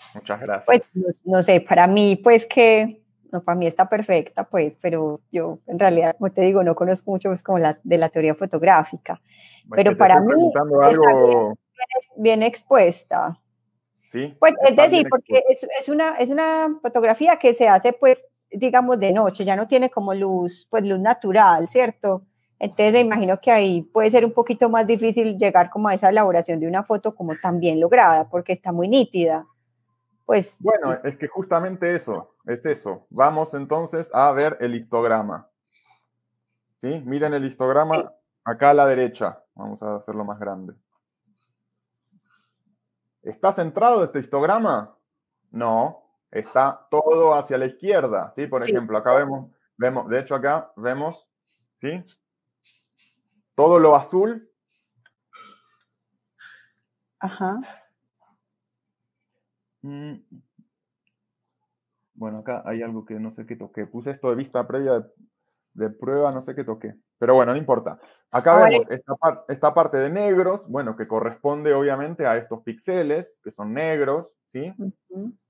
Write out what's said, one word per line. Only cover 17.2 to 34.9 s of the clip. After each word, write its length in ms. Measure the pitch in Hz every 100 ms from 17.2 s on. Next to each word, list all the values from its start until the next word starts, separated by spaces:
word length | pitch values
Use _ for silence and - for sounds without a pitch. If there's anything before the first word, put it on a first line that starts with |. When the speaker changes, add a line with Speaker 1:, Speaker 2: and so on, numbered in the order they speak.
| 320 320
Speaker 2:
que 140 | 254
se 140 | 240 220
hace, 240 | 190 240
pues, 320 | 240 262 254 _ _ _
digamos, 480 | 202 254 247 247 240
de 140 | 196
noche, 320 | 202 202 196
ya 120 | 196 196
no 100 | 220
tiene 220 | 254 254
como 240 | - 196
luz, 520 | 196 196 185 175 175 _
pues, 140 | 220
luz 160 | 196 190
natural, 680 | 208 220 196 185 190 165 170
¿cierto? 540 | 254 240 - 202 190 - _ _ _
Entonces, 320 | 208 - 214
me 80 | 240
imagino 380 | 233 214 185 190
que 100 | 254
ahí 300 | 220 190 175
puede 280 | 160 220 220
ser 140 | 240
un 80 | 226
poquito 380 | 233 240 233 233
más 160 | 226 214
difícil 500 | 220 226 233 220 196
llegar 320 | 202 185 180
como 180 | 214 214
a 60 |
esa 140 | 190 190
elaboración 500 | 214 202 170 175 160
de 80 | 165
una 160 | 185
foto 300 | 208 208 220
como 220 | 214 170 156
tan 240 | 185 175
bien 180 | 170 160
lograda, 480 | 170 247 185 160 156
porque 220 | 175 175
está 200 | 180 185
muy 160 | 170 185
nítida. 580 | 269 233 185 165 160 - _ _ _ _ _ _ _ -
Pues, 300 | 208 190 _
Speaker 1:
Bueno, 380 | 190 208 139 127
Speaker 2:
y 40 | 139
Speaker 1:
es 80 | 139
que 120 | 151
justamente 640 | 190 190 165 185 185 175
eso, 400 | 170 123 92 - _ -
es 200 | 120 160
eso. 400 | 143 101 - _
Vamos 440 | - 160 156 156
entonces 560 | 139 135 156 165 165 165
a 180 | 123 143
ver 240 | 135 151 -
el 140 | 120
histograma. 760 | 117 117